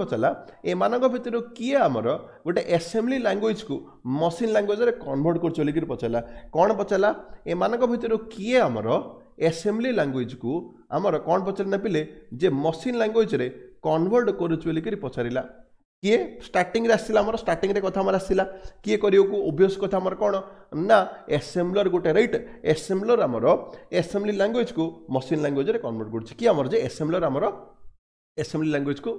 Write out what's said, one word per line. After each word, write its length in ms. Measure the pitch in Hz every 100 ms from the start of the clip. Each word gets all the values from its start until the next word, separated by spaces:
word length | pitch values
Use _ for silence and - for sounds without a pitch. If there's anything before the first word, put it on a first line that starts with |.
ପଚାରିଲା? 280 | 185 113 131 - - - -
ଏମାନଙ୍କ 400 | 180 202 247 254
ଭିତରୁ 260 | 240 240 233 - -
କିଏ 200 | 240 277
ଆମର 300 | 175 117 113 160 - - 170
ଗୋଟେ 160 | 175 - 170
ଆସେମ୍ବଲି 400 | - 220 240 262 220
ଲାଙ୍ଗୁଏଜକୁ 480 | 196 220 208 - 139 - - 123 143
ମେସିନ୍ 300 | 165 170 226 214
ଲାଙ୍ଗୁଏଜରେ 360 | 202 208 240 240 139
କନଭର୍ଟ 320 | 135 160 165
କରୁଛି 160 | 170 160
ବୋଲିକିରି 260 | 151 160 143
ପଚାରିଲା। 280 | 120 117 117 117 - - 156
କ'ଣ 140 | 196
ପଚାରିଲା? 360 | 202 196 190 208 - - - -
ଏମାନଙ୍କ 380 | 175 190 233 247
ଭିତରୁ 300 | 240 233 220 -
କିଏ 240 | - 208 254 170
ଆମର 220 | 113 110 151 - - - - 160
ଆସେମ୍ବଲି 400 | 165 208 220 254
ଲାଙ୍ଗୁଏଜକୁ 580 | 214 143 131 117 - 117 160 - - -
ଆମର 260 | 139 190 156 -
କ'ଣ 120 | 185 190
ପଚାରିଲା 320 | 190 196 196 220
ପିଲେ? 160 | 156 156 - -
ଯେ 140 | 123 180 139 156
ମେସିନ୍ 320 | 160 254 240
ଲାଙ୍ଗୁଏଜରେ 500 | 220 220 214 139 123 - - - 156
କନଭର୍ଟ 420 | 156 180 247 214 -
କରୁଛି 240 | 170 160 165
ବୋଲିକିରି 300 | 160 156 - 131
ପଚାରିଲା। 380 | - 120 127 - - - _ _ _
କିଏ 140 | 196 233 349 - -
ଷ୍ଟାର୍ଟିଂରେ 480 | 185 180 226 226
ଆସିଥିଲା 260 | 220 - 214 202
ଆମର, 100 | 226
ଷ୍ଟାର୍ଟିଂରେ 400 | - 165 196 202
କଥା 180 | 190 190
ଆମର 140 | 190 190
ଆସିଥିଲା, 240 | 185 190 190 - - - 202
କିଏ 120 | 214
କରିବାକୁ 340 | 208 196 196 202 160
ଓବିୟସ୍ 280 | 147 190 190
କଥା 160 | 196 190
ଆମର 160 | 185 185
କ'ଣ 140 | 208 196 - - - 151 196
ନା 80 | 214 185 - - 143
ଆସେମ୍ବଲର 500 | - 180 175 196 190
ଗୋଟେ, 200 | 175 170
ରାଇଟ୍? 240 | 175 233 - - - -
ଆସେମ୍ବଲର 460 | 156 - 190 220 233 156
ଆମର 200 | 117 127 220 - - - 175
ଆସେମ୍ବଲି 340 | 170 202 208 202
ଲାଙ୍ଗୁଏଜକୁ 460 | 202 240 233 160 165 - -
ମେସିନ୍ 320 | 131 - 160
ଲାଙ୍ଗୁଏଜରେ 380 | 143 139 139 151
କନଭର୍ଟ 280 | 131 113 110
କରୁଛି। 200 | 113 110 -
କିଏ 120 | 233
ଆମର 120 | 160 131
ଯେ 80 | 220 127
ଆସେମ୍ବଲର 380 | - 156 180 160
ଆମର 200 | 135 226 - - - - - _ _ _ -
ଆସେମ୍ବଲି 320 | 156 160 156 143
ଲାଙ୍ଗୁଏଜକୁ 340 | 143 139 226